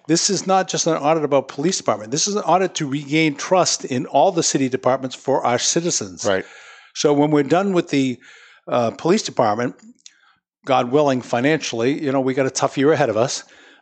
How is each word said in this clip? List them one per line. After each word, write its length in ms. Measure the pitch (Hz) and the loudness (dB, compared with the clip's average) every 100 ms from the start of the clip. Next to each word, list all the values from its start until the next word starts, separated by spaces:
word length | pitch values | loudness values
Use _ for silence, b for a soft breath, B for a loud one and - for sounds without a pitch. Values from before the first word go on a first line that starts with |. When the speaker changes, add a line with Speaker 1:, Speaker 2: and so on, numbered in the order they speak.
| B | B
Speaker 1:
this 220 | 165 - | 0 0
is 180 | 175 185 | -2 0
not 200 | 190 185 | 0 0
just 200 | 160 170 | -2 0
an 80 | - | 0
audit 280 | 143 165 | 2 0
about 260 | 147 139 127 | 2 0 0
police 280 | - 160 190 | -2 -2 -2
department. 320 | - 104 107 | -2 -4 -4
This 140 | 147 202 | -4 -2
is 80 | 202 | -2
an 80 | |
audit 320 | 160 180 180 - | 2 2 0 -4
to 120 | 147 | -6
regain 480 | 143 139 156 156 139 | -6 -2 0 0 0
trust 480 | - 185 165 - 139 | 0 2 2 -2 -4
in 200 | 127 - | -6 -2
all 240 | 139 180 | 2 2
the 100 | 170 | 2
city 280 | - 151 131 | 0 0 0
departments 460 | 127 123 131 131 - | -2 0 -2 -4 -8
for 300 | - 139 117 | -2 0 0
our 140 | 123 | 0
citizens. 640 | - 170 170 - 101 85 113 | 0 -2 -2 -4 -6 -6 -2
Speaker 2:
Right. 200 | 95 - B B B B B | -2 -4 B B B B B
Speaker 1:
So 180 | 151 | 2
when 160 | 143 147 | 2 4
we're 140 | 147 | 2
done 300 | 135 165 202 | 2 2 2
with 160 | 175 170 | 0 0
the, 300 | 143 131 117 B B B B B | 0 0 -4 B B B B B
uh, 240 | 127 117 | -2 -2
police 320 | - 160 214 | -2 0 0
department, 520 | - 135 113 107 123 - - - - b b b _ _ - | 0 0 0 0 -4 -6 -18 -20 -20 b b b _ _ 0
God 260 | 127 123 | 0 2
willing, 300 | 143 143 131 | 2 2 0
financially, 800 | - 120 139 156 - 117 120 151 | -2 0 2 0 -2 -2 -2 0
you 100 | 143 | -2
know, 80 | 135 | 0
we 120 | 131 | 0
got 120 | 131 131 | 0 -2
a 60 | |
tough 260 | - 139 - | 0 -2 2
year 160 | 139 | 2
ahead 160 | 143 131 | 4 2
of 80 | 107 | 2
us. 260 | 131 - - B B B | 0 -2 -12 B B B